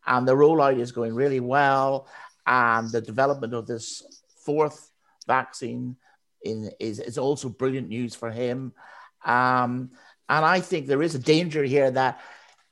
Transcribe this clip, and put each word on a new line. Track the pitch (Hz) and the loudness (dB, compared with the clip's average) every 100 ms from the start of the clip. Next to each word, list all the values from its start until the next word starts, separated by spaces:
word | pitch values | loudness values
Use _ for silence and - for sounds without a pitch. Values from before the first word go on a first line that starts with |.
| - | -2
And | 127 127 | 2 4
the | |
rollout | 135 147 160 139 131 | 6 6 6 4 2
is | 120 | -2
going | 120 117 | -4 -4
really | 117 143 135 | -2 0 0
well. | 123 139 139 135 135 135 - - - _ - | 0 2 4 4 2 -2 -6 -20 -20 _ 0
And | 127 120 113 113 | 2 4 2 -2
the | 117 | -6
development | 110 110 139 139 117 | -4 0 0 0 -6
of | 120 110 | -8 -8
this | 117 - - - - _ _ | -10 -10 -16 -18 -20 _ _
fourth | - 147 151 - - _ _ - - | -4 0 -2 -4 -20 _ _ -10 0
vaccine | 127 123 - 120 123 123 127 _ _ _ _ | 0 0 -8 -10 -8 -8 -12 _ _ _ _
in, | - 110 107 - | -8 -8 -8 -8
is, | 110 107 | -8 -8
is | - 120 | -10 -4
also | 135 147 131 | -2 -2 -6
brilliant | - 131 131 113 | -4 -4 -4 -6
news | 113 120 | -6 -8
for | - 117 | -8 -10
him. | 113 123 123 131 - - - - _ 113 | -4 -4 -4 -10 -14 -20 -20 -20 _ 0
Um, | 123 127 127 123 123 127 - - _ - | 2 4 2 0 -2 -8 -16 -20 _ -2
and | 147 | 2
I | 156 185 | 4 2
think | 175 175 135 | 0 -4 0
there | 139 | 0
is | 165 | 0
a | 147 | 0
danger | 123 160 175 151 | 2 4 2 -2
here | 139 139 135 | 0 2 2
that | 127 131 - - - - _ _ | 2 0 -2 -14 -20 -20 _ _